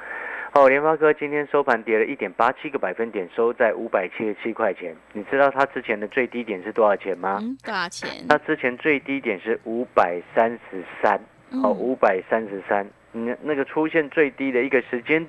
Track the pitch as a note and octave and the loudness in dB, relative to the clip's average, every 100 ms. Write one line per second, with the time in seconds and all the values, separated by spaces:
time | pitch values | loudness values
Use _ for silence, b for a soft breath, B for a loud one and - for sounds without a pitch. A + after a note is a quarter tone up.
0 | B B B B B C#3+ C3+ C#3 D3+ D#3+ | B B B B B 6 6 6 2 4
1 | D3+ D3 D3 D3 D3 D3 C#3+ A#2 A2+ A2 | 4 4 0 -4 0 0 2 0 2 2
2 | A2+ C#3 G2+ F2+ A#2 C3+ D#3 C3+ F#2+ F#2 | 2 -2 -4 2 2 0 -4 -4 -4 -4
3 | A2+ G#2+ F2 - A#2 A#2+ A2+ A2 A2+ G#2+ | -4 -4 -6 0 0 2 2 0 -2 -2
4 | F#2+ - A2 G2+ A#2 A2 A2 F2+ F2 D#2+ | -2 -4 -4 -4 -6 -2 -2 -2 -8 -12
5 | - G#2+ G2+ C#3 C#3 C3+ C#3 C3+ B2 G#2+ | -14 -12 -2 2 4 4 0 0 -4 -4
6 | G#2 - A#2+ A#2+ A2+ F#2+ F#2 A2 G#2+ G2 | -2 -2 -2 -4 -6 -6 -4 2 4 4
7 | F#2+ F2 F2+ G2 A3+ C4 - G3+ F3 - | -2 -4 -4 -4 -4 -8 -6 -6 -6 -6
8 | - - - D3+ - D#3 C3 B2 D#3 C#3 | -10 -6 0 2 2 -2 -2 -2 0 0
9 | - C#3 B2 F#2+ A2 A2+ - A#2 B2 - | -2 -4 -4 -4 -2 -4 -4 -6 0 2
10 | F#2+ F2 - - A2+ A#2 - F#2+ E2+ - | 2 0 -2 0 2 0 -10 -12 -12 -2
11 | G#2+ G2 - _ - B3+ C4+ G#2 A#2 B2+ | 0 0 -4 _ -10 -2 0 0 -2 2
12 | A#2 F#2 - A2+ A2 G2 F2+ G#2 G2+ - | 2 2 0 -2 -2 -8 -2 -2 -2 -12
13 | _ A#2 A#2 B2 C#3+ D3 C3+ - D#3 E3 | _ -8 -6 -6 -4 -4 -2 -2 0 0
14 | C#3+ E3 D3 B2 C3+ B2 C3+ C3 - B2 | 0 2 0 0 -2 0 2 0 0 -4
15 | A#2 D#3+ | 0 0